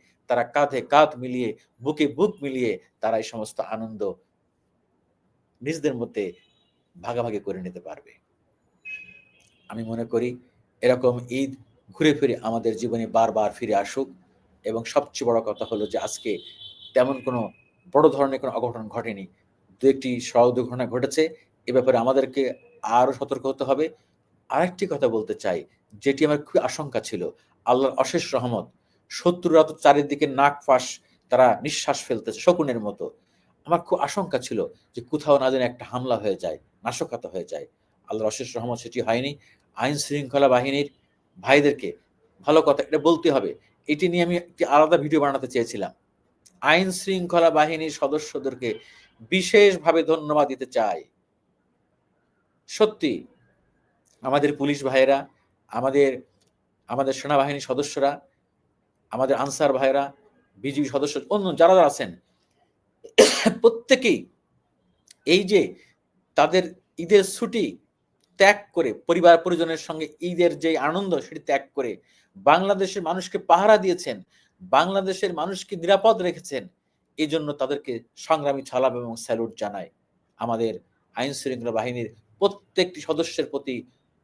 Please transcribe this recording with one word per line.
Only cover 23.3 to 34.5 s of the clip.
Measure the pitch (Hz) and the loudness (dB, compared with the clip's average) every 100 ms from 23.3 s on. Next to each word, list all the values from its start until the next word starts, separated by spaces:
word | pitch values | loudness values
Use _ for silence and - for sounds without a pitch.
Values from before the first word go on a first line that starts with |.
| 135 135 | -4 -4
হতে | 135 | -4
হবে। | 131 135 156 - _ _ _ _ - | -2 -2 -2 -6 _ _ _ _ -6
আরেকটি | 135 180 180 196 | -2 -2 -4 -6
কথা | 143 135 | -2 0
বলতে | 113 107 | 0 -4
চাই, | 104 101 87 71 _ _ | -6 -4 -4 -6 _ _
যেটি | 104 139 139 151 | -4 -2 0 -2
আমার | 147 | -4
খুব | 147 175 | -2 -2
আশঙ্কা | 127 - 147 117 | -2 -6 -8 -8
ছিল, | - 101 85 - _ _ - | -6 -8 -8 -10 _ _ 0
আল্লাহর | 127 135 131 | 2 2 0
অশেষ | 131 170 - 131 | -2 -2 -4 -4
রহমত, | 123 113 - _ _ _ _ | -4 -6 -8 _ _ _ _
শত্রুরা | - 180 175 175 160 | -4 -2 -2 4 4
তো | 156 165 | 4 4
চারিদিকে | 151 143 143 143 147 | 4 4 2 -2 -2
নাক | 135 143 143 - | 2 2 2 2
ফাঁস, | 127 - - _ _ _ | 2 2 -10 _ _ _
তারা | 123 127 107 | 4 6 4
নিঃশ্বাস | 110 - - 139 - | -2 -4 -4 -4 -4
ফেলতেছে | 117 110 107 | -6 -6 0
শকুনের | - 175 147 117 | 2 2 0 -4
মতো। | 104 98 76 - _ _ _ _ - | -6 -8 -12 -12 _ _ _ _ -4
আমার | 165 | -2
খুব | - 180 | -2 -2
আশঙ্কা | 143 - 185 135 | -2 -4 -4 -6
ছিল | 123 | -4